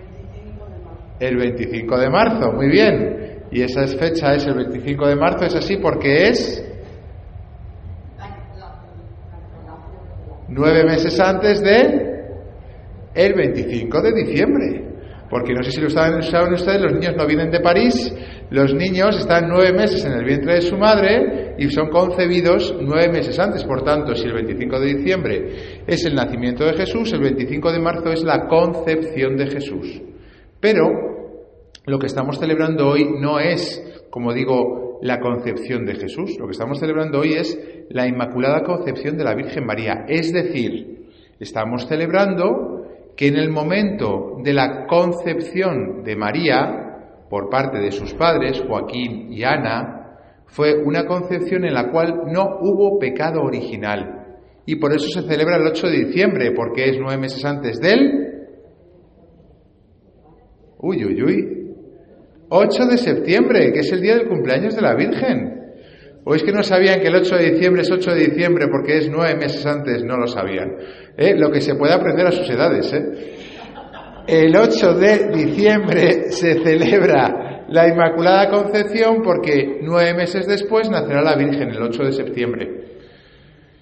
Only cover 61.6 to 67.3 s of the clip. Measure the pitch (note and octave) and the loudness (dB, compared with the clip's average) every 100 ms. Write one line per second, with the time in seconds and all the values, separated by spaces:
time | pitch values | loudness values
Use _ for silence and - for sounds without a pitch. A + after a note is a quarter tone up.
61.6 | - - - - - - - _ - E3+ | -12 -14 -20 -20 -20 -20 -20 _ 0 2
62.6 | G#3+ - B3 A#3+ - - D3+ G3+ - - | 2 2 2 2 2 0 2 2 4 4
63.6 | F3+ D3+ D3 F3+ G3+ A#3 A3+ D#3 B2+ C#3 | 4 2 0 0 2 2 2 0 0 0
64.6 | G#3 A3 D#3+ A#2 F#3+ - - A#2+ - - | 0 0 2 2 0 0 0 -2 -4 -10
65.6 | - - - - - - C3 D#3 D#3+ G3+ | -16 -20 -20 -20 -20 -8 0 0 2 0
66.6 | F#3+ F#3 F#3+ F#3 E3+ F3+ - | 2 4 4 4 4 4 4